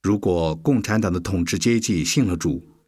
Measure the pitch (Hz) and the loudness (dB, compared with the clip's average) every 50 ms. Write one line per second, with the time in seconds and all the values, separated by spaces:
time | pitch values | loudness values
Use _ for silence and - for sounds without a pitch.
0 | - 95 104 104 - 101 90 85 82 80 78 80 - 151 139 117 101 - 107 110 | 2 0 0 2 2 0 2 2 0 0 -2 -2 0 0 0 0 0 0 0 0
1 | 110 98 90 90 82 - 98 90 85 - - 92 - 120 117 113 113 - 101 82 | 2 0 0 -2 -2 -2 -2 -2 -2 -2 -2 0 2 2 2 2 0 0 -2 0
2 | 78 - - 151 127 98 87 78 - 82 69 - - - _ _ _ | 0 0 0 0 0 0 -2 -2 -2 -2 -4 -4 -8 -14 _ _ _